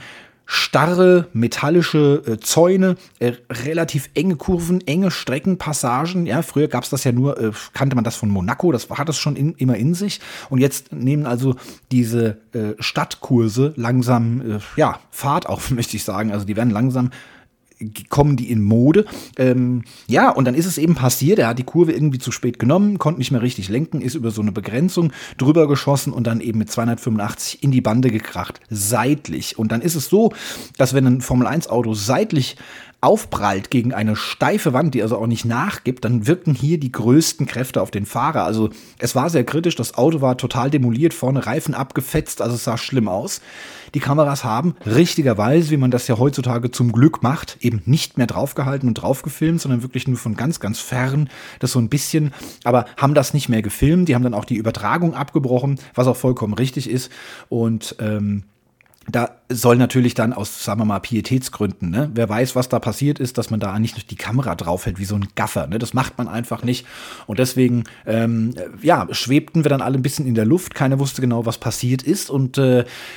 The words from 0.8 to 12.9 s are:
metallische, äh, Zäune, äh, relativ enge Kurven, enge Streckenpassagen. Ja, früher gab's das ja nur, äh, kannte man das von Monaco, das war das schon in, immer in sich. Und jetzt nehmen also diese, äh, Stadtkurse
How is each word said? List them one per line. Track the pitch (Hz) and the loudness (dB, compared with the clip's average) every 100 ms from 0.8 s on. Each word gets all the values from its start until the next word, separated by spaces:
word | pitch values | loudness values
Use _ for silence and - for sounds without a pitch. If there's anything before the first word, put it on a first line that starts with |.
| 156 180 185 180 170 | 4 6 6 6 4
metallische, | 113 117 - 147 175 165 156 143 147 - | 0 0 0 2 2 4 4 4 4 0
äh, | 107 | -6
Zäune, | - - 175 190 190 180 - - | 0 4 6 6 2 0 -6 -4
äh, | 120 120 - 117 135 | -2 -2 -10 -8 -4
relativ | 165 165 143 - | -2 -2 -4 -4
enge | - 185 156 | -2 0 -2
Kurven, | - 175 170 185 - | 0 -2 0 -2 0
enge | 160 190 | 0 0
Streckenpassagen. | - - - 196 180 156 143 127 123 165 185 170 | -2 -4 -2 -2 -2 -4 -4 -2 0 0 -2 -2
Ja, | 131 | -2
früher | 160 139 151 | -2 0 0
gab's | 123 - | 0 -4
das | 139 | -2
ja | 135 | 0
nur, | 120 139 - | 2 0 0
äh, | 110 104 - | -4 -4 -10
kannte | - 139 127 | -4 0 0
man | 117 | -2
das | - | -2
von | 104 | -2
Monaco, | 98 92 113 180 | 0 0 0 0
das | 123 - | 0 -4
war | - | -6
das | 151 135 | -4 -2
schon | 147 135 | -2 0
in, | 147 - | -2 0
immer | 131 113 | 0 2
in | 127 | 0
sich. | 175 202 - - - - | 0 -4 -6 -12 -16 -4
Und | 131 | 0
jetzt | 139 - - | 0 -2 -12
nehmen | 151 127 147 147 | -4 0 0 0
also | 120 135 127 - - - | 0 0 -2 -6 -18 -2
diese, | 127 113 117 113 107 _ | 0 2 2 0 -2 _
äh, | 117 107 107 | -6 -6 -4
Stadtkurse | 117 | -4